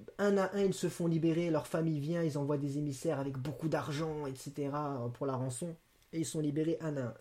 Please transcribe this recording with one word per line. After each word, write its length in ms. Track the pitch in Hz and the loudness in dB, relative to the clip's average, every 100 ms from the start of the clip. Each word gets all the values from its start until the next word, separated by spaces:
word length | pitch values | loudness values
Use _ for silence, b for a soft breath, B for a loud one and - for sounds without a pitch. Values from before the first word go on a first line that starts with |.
| 208 - | -8 2
un 200 | 202 196 | 4 4
à 160 | 190 202 | 4 4
un, 60 | |
ils 120 | 196 | 2
se 140 | 185 170 | 2 0
font 200 | - 170 | 2 2
libérer, 420 | 165 165 160 175 | 4 4 4 2
leur 160 | 151 - | 2 0
famille 340 | 165 160 151 | 0 2 2
vient, 220 | 143 170 | 0 2
ils 160 | 165 143 | 2 0
envoient 200 | 143 147 | 0 0
des 200 | 143 143 | 0 0
émissaires 400 | 147 135 165 139 | -2 -2 -2 0
avec 180 | 139 135 | -2 -4
beaucoup 320 | 139 170 160 | -4 -4 -2
d'argent, 580 | 151 135 143 160 151 139 | -2 -2 -2 -2 -4 -6
et 80 | 131 | -8
cetera, 720 | - 143 139 147 147 135 120 | -10 -6 -4 -2 -2 -2 -4
pour 120 | 123 139 | -4 -2
la 100 | 131 | -2
rançon. 400 | 131 123 170 165 _ _ _ | -2 -4 -8 -10 _ _ _
Et 80 | 165 | -4
ils 60 | 156 | -2
sont 140 | 160 | 0
libérés 360 | 151 143 160 160 | 0 2 0 0
un 160 | 160 143 | -2 -2
à 60 | 120 | -4
un, 60 | - | -6